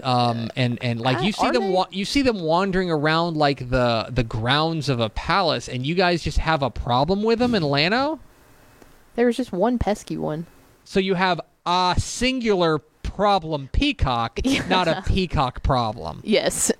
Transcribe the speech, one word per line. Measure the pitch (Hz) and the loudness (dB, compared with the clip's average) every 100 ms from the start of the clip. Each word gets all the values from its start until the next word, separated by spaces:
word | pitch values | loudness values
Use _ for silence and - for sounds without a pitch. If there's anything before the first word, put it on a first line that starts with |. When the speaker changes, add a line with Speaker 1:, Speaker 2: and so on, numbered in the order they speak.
Speaker 1:
um, | 131 123 120 117 113 135 | 0 2 2 0 -4 -2
and, | 123 120 | 0 0
and, | 123 113 | -4 -2
like, | 127 131 | 0 0
Speaker 2:
Uh, | |
Speaker 1:
you | 214 | 0
see | - 208 | 0 0
Speaker 2:
are | |
Speaker 1:
them | 254 | 2
Speaker 2:
they? | 196 | 2
Speaker 1:
wa-, | 185 185 | 0 0
you | 185 202 | -4 -2
see | 277 | 0
them | 262 208 | 0 0
wandering | 160 170 196 185 180 | 0 0 2 0 0
around, | 156 156 160 170 151 | 0 2 2 0 2
like, | 143 143 123 | 2 0 0
the, | 127 120 113 104 | 2 2 0 -2
the | 123 | -4
grounds | 113 113 117 143 160 165 135 | -2 -2 0 2 2 -2 -2
of | 123 | 0
a | 110 | -2
palace, | - - 185 170 123 135 | -2 -2 0 0 -2 -4
and | 127 131 | -6 -2
you | |
guys | 175 175 175 | 0 2 0
just | 160 - | 0 0
have | 160 160 | 0 0
a | 135 | 0
problem | - - 123 151 196 | -4 0 2 2 0
with | 220 226 | 0 2
them | 247 | 2
in | 214 | 2
Llano? | 147 143 165 233 285 311 - - - - - - - - _ | 2 2 2 2 0 -4 -10 -20 -20 -20 -20 -20 -20 -20 _
Speaker 2:
There | - 240 | 0 2
was | 233 | 2
just | 247 | -4
one | 180 226 240 | 0 0 2
pesky | - 208 - 156 | 0 -2 -4 -6
one. | 156 156 170 - - _ | -4 -6 -10 -18 -20 _
Speaker 1:
So | - 196 | -4 -2
you | 190 | 0
have | 180 185 170 - _ 170 | 2 2 0 -6 _ -2
a | 180 180 170 | 2 2 0
singular | - - 247 262 226 190 165 156 - _ | -2 -2 -2 0 0 2 2 0 -4 _
problem | - - 202 196 160 151 135 | -10 0 2 2 0 -6 -2
peacock, | - 277 226 143 120 117 - | 0 0 0 0 0 -2 -2
Speaker 2:
<laughs> | |
Yeah. | 262 269 180 | -2 -2 0
Speaker 1:
not | 185 165 | 0 0
a | - - | 0 0
peacock | 196 185 156 127 - | 0 0 0 -2 -2
problem. | - 131 113 113 80 - | -2 0 0 -4 -10 -8
Speaker 2:
Yes. | - 196 - - - | 0 0 0 0 -2